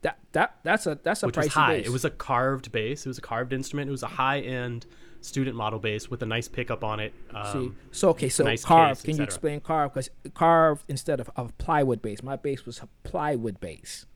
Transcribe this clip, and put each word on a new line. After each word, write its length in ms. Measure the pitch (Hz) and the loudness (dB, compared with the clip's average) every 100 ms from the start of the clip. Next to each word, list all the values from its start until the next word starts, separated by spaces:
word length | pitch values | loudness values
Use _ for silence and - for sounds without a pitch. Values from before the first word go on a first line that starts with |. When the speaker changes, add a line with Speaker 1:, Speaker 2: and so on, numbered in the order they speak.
Speaker 1:
That, 160 | - - - | -4 -6 -4
that, 260 | 151 - - | 0 0 0
that's 220 | - 214 - | 0 0 0
a, 100 | 147 | -2
that's 180 | - 208 | -2 0
a 20 | - | 0
Speaker 2:
Which 120 | 120 | 0
was 100 | 151 | 2
Speaker 1:
pricey 40 | |
Speaker 2:
high. 260 | 147 139 - | 4 4 4
Speaker 1:
bass. 100 | 107 | 0
Speaker 2:
It 20 | |
was 140 | 123 147 | -2 -2
a 60 | |
carved 600 | - - 123 131 135 123 | -4 0 2 2 -2 -4
bass. 340 | 113 110 143 - | -4 -2 -4 -8
It 40 | |
was 80 | 127 | -10
a 40 | |
carved 300 | - 117 127 | -6 -6 -4
instrument. 380 | 131 131 143 139 | -4 -4 -6 -4
It 20 | |
was 120 | 135 | -6
a 40 | 113 | -8
high-end 760 | - 131 143 123 127 123 120 - - - - | 0 0 2 -2 -4 -4 -6 -10 -20 -20 -16
student 340 | - - 135 117 | -8 -2 -2 0
model 240 | 107 107 | -4 -2
bass 300 | 107 107 - | -2 -4 -4
with 120 | 120 | -6
a 20 | 110 | -2
nice 220 | 113 120 | -4 -4
pickup 360 | - 120 117 | -6 -4 -4
on 160 | 110 107 | -4 -4
it. 140 | 107 - - | -6 -10 -14
Speaker 1:
See, 60 | 110 | -8
Speaker 2:
Um, 380 | 104 101 127 - - | -6 -4 -4 -8 -14
Speaker 1:
so, 180 | - 196 | 2 4
okay, 200 | 165 135 | 4 0
so 140 | - | 2
Speaker 2:
nice 200 | 135 117 | 2 2
Speaker 1:
carved, 360 | - 165 156 131 | 6 8 8 4
Speaker 2:
case, 20 | - | -2
Speaker 1:
can 40 | |
you 20 | |
Speaker 2:
et 40 | 151 | -2
cetera. 80 | 143 | -2
Speaker 1:
explain 340 | - 156 147 | -2 -4 -4
carved? 320 | - 160 143 135 | -2 0 0 -2
'Cause 140 | 135 - 135 | -8 -10 -16
carved 500 | - 165 165 160 147 - | 2 6 8 6 4 -4
instead 320 | 139 - 143 | -6 -2 -2
of, 100 | 123 - | -2 -6
of 220 | 120 - | -8 -6
plywood 440 | - 156 139 117 | 0 4 4 2
base. 200 | 110 104 | -2 -8
My 120 | 127 135 | -8 -6
base 300 | 143 139 - | -4 -6 -8
was 140 | 120 | -14
a 80 | 127 _ | -16 _
plywood 560 | - 180 151 135 113 95 | -8 -4 0 0 -2 -6
base 460 | 90 78 - - - | -10 -12 -14 -14 -16